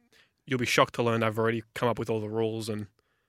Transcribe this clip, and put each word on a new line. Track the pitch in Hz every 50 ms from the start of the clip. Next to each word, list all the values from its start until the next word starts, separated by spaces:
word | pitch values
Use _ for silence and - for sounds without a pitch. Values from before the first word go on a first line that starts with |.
| _ _ _ - - _ _ _ _
you'll | - 131 127
be | 120
shocked | 113 - - 139 - -
to | - 123
learn | 117 113 113
I've | 113 110 107 113
already | 113 113 117 117 107 _ _
come | - - 120
up | 113 -
with | 117 110
all | 113 110
the | 107 107
rules | 107 113 113 110 110 113 110 107
and, | 110 107 107 - _ _ _ _ _ _ _